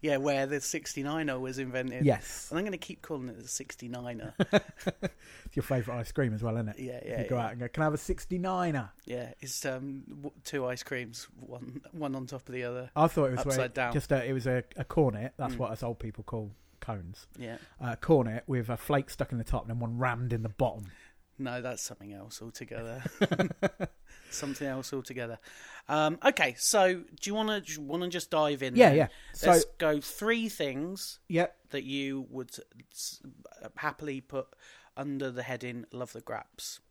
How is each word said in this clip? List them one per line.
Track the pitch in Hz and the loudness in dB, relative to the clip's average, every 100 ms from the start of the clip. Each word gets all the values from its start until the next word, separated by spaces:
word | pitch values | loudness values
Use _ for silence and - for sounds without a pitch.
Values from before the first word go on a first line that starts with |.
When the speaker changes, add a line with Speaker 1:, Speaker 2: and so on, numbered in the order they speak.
Speaker 1:
Yeah, | 156 139 | 2 0
where | 143 139 135 | 2 2 0
the | 143 | -2
sixty-niner | - 160 - - 139 160 151 131 | -2 -6 -6 -6 -4 -2 -2 -2
was | 131 131 | -4 -6
invented. | 131 127 127 123 139 | -4 -4 -4 2 4
Speaker 2:
Yes. | 120 - - - | 4 -2 -12 -4
Speaker 1:
And | 156 | -4
I'm | 208 | -2
gonna | 185 | -6
keep | - 175 | -10 -14
calling | - 151 127 | -8 -6 -6
it | 110 | -10
the | 123 | -8
sixty-niner. | - 135 - 123 123 123 117 107 - | -8 -8 -12 -10 -8 -8 -8 -10 -2
Speaker 2:
<laughs> | 185 208 - - - - 190 - - - - | 4 4 2 -6 -6 -4 -8 -8 -20 -16 -8
It's | - | -4
your | |
favourite | - 131 120 120 | 0 0 0 -4
ice | 113 | -4
cream | - 131 107 | 0 0 0
as | |
well, | 117 113 | 0 0
isn't | 110 | -2
it? | - | -6
Speaker 1:
Yeah, | 127 123 | -10 -8
Speaker 2:
If | - | -6
Speaker 1:
yeah, | 113 | -4
Speaker 2:
you | - | 0
go | 123 | 0
Speaker 1:
yeah. | 113 | 0
Speaker 2:
out | |
and | 117 | -4
go, | 120 | -6
"Can | - | 0
I | 156 | 0
have | 151 | 0
a | |
sixty-niner?" | - 180 - 180 185 185 175 147 104 - - | -2 -4 -2 -2 0 2 2 0 -2 -12 -8
Speaker 1:
Yeah, | 123 120 120 | -6 -6 -10
it's, | 135 - 143 | -8 -4 -2
um, | 131 135 135 - | -4 -4 -8 -10
w-, | 143 143 - | -12 -12 -12
two | - 143 127 | -6 -4 -2
ice | 123 | -4
creams, | - 131 120 117 - - | -4 -6 -6 -10 -14 -16
one, | 127 123 123 123 - | -14 -12 -12 -14 -14
one | 170 147 135 | -6 -4 -4
on | 127 | -6
top | 135 - | -10 -8
of | |
the | 123 120 | -6 -6
other. | 123 127 - | -6 -6 4
Speaker 2:
I | 165 | 4
thought | - 139 | 6 4
it | |
was | 127 | 4
Speaker 1:
Upside | 139 131 | 2 4
Speaker 2:
where | 127 | 2
Speaker 1:
down. | 135 123 | 2 0
Speaker 2:
just | 120 - | 0 2
a, | 139 | 2
it | 123 | 2
was | 135 127 | 0 2
a, | 127 - - | 0 0 -8
a | 135 | -2
cornet. | - 143 104 120 - | 4 4 4 -6 -4
That's | 127 123 | -4 -2
Speaker 1:
Mm. | |
Speaker 2:
what | 120 | -4
us | 110 | -2
old | 117 113 | -4 -4
people | 110 107 | -6 -8
call | 107 117 104 104 - _ | -8 -6 -6 -12 -20 _
cones. | - 107 87 101 - - | -6 -6 -6 -14 -18 -12
Speaker 1:
Yeah. | 120 117 - - | -10 -10 -14 -8
Speaker 2:
A | 127 117 | -6 -4
cornet | - 156 117 113 - | 6 6 6 -2 -2
with | 131 113 | -2 0
a | 120 | -4
flake | - 143 139 | 2 0 0
stuck | - 131 | -4 -4
in | 120 | -2
the | |
top | 113 127 | 0 -2
and | 110 | 0
then | 117 | -4
one | 117 117 | -2 0
rammed | 127 120 123 | 0 0 0
in | 117 | 0
the | 110 | -2
bottom. | - 127 104 98 - - _ _ _ | 0 0 0 -12 -16 -20 _ _ _
Speaker 1:
No, | 135 123 | -8 -6
that's | 123 117 | -6 -6
something | - 117 101 | -8 -10 -14
else | 98 95 - | -14 -14 -12
altogether. | 117 - 123 113 113 123 127 - | -12 -12 -10 -8 -8 -6 -8 2
Speaker 2:
<laughs> | 208 - 190 - 196 - 180 - - - - | 2 4 0 2 -2 0 -8 -8 -20 -20 -12
Speaker 1:
Something | - 143 135 143 | -6 -6 -4 -4
else | 135 131 | -4 -4
altogether. | 139 123 123 117 113 - - - - - | -6 -6 -8 -6 -8 -14 -20 -18 -18 0
Um, | 147 156 165 | 4 4 6
okay, | 269 277 147 120 | 4 6 4 4
so | - 214 185 185 - 160 | 4 6 6 6 -4 -8
do | - | -2
you | |
wanna, | 214 214 214 | 0 0 0
do | 156 | -4
you | 156 | -10
wanna | 143 165 180 | -4 -4 -2
just | 175 - | -4 0
dive | 160 151 143 | 2 4 2
in | 131 127 | 2 10
Speaker 2:
Yeah, | 226 | 12
Speaker 1:
then? | 143 | 12
Speaker 2:
yeah. | 147 - - | 4 0 -16
So | - 160 | 2 8
Speaker 1:
Let's | 175 - - | 8 8 2
go | 160 151 | 2 2
three | - - 208 233 226 | 0 -2 2 2 2
things | - 143 131 165 190 - - _ | -2 -4 -2 -4 -6 -10 -12 _
Speaker 2:
Yep. | 165 175 - _ | 2 2 -2 _
Speaker 1:
that | 143 | -8
you | 135 139 139 135 123 | -4 -2 -2 -4 -6
would | 127 127 - - 117 127 | -8 -10 -12 -16 -20 -20
s-, | - - - - - - - - - | -10 -10 -10 -18 -20 -20 -16 -16 -4
happily | 151 143 151 135 | -4 -4 -8 -8
put | 131 135 131 - - - - - | -6 -6 -6 -12 -20 -20 -18 -8
under | 139 139 135 | -6 -4 -4
the | 123 | -4
heading | 120 123 123 123 110 | -6 -6 -6 -8 -10
Love | 127 123 | -10 -10
the | 113 | -10
Graps. | - 113 - - - - _ | -8 -10 -10 -14 -12 -12 _